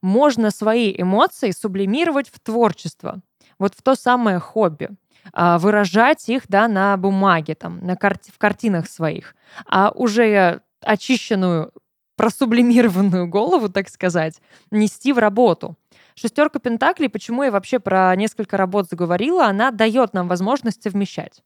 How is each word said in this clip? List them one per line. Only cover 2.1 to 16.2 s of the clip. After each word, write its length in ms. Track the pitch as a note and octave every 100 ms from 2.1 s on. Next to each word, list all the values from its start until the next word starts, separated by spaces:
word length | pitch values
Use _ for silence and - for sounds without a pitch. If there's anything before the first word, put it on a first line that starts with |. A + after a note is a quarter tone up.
| C#4 C4
в 100 | -
творчество, 800 | - A3+ A3+ E3+ E3 - - F#3+ - _ _ _
вот 160 | G3 -
в 60 |
то 120 | - C4
самое 440 | - B3 A3+ F3+
хобби, 500 | - - G3 D3+ - G3+ _ _ -
а, 260 | - F3 E3+
выражать 720 | F3+ G#3+ G3 F#3 A#3+ D#4 -
их, 140 | B3 -
да, 180 | G3 A3+
на 280 | G3 G3 G3
бумаге, 580 | G3 G3 G3 E3+ D3+ D#3+
там, 240 | F3+ F3 F3+
на 100 | F3+
карти-, 340 | G3+ F#3+ -
в 60 | _
картинах 480 | G#3 G3+ A3+ F#3 D#3+
своих, 460 | - D#3+ - - _ _ - -
а 240 | F#3+ G3+ -
уже 680 | B3 G#3 A3+ G3+ F3+ F3 _ _
очищенную, 880 | - G#3+ - B3+ - G3+ F#3 E3+ D#3 - _ _ _ _
просублимированную 1080 | A3+ - B3+ A#3 A#3+ A#3+ A#3+ F#3 G3+ F3+ F3
голову, 420 | F#3 B3 F4+ G#3+
так 200 | F#3+ F#3+
сказать, 520 | - F#3 F3 D#3+ - _ _ _
нести 420 | G#3+ G#3+ - B3+
в 60 | B3+
работу. 560 | G#3+ G3 A#3+ E3 - D#3+ _ _ _
Шестерка 440 | -